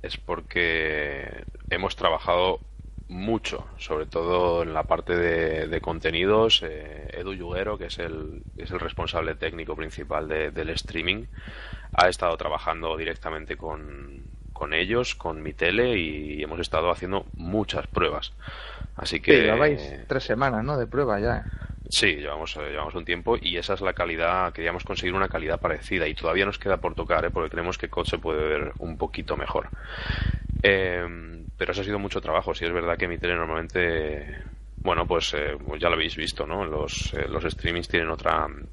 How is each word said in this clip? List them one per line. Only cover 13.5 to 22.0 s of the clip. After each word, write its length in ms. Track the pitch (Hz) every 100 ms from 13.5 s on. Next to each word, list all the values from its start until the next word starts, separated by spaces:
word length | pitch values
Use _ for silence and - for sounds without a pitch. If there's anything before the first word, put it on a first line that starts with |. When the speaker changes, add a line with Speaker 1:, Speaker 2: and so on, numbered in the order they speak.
| -
Speaker 1:
con, 680 | 82 76 76 71 69 69 - - -
con 220 | - 71
ellos, 400 | 78 92 117 123
con 260 | - 85 78
mi 120 | 78
tele, 440 | - 85 101 123 110
y 460 | 80 76 76 76
hemos 160 | 76 82
estado 320 | 87 82 85
haciendo 360 | 85 90 95 -
muchas 520 | - 85 104 98 - -
pruebas. 460 | - 78 76 - - - - - - - -
Así 240 | - -
que 160 | - 139
Speaker 2:
Sí, 60 |
llevabais 640 | - 117 151 143 71 139 -
tres 160 | 131
semanas, 400 | - 113 135 110
¿no?, 120 | 123 147
de 100 | 110
prueba 340 | 123 135 101
ya. 240 | 110 117 - - - - -
Speaker 1:
Sí, 260 | -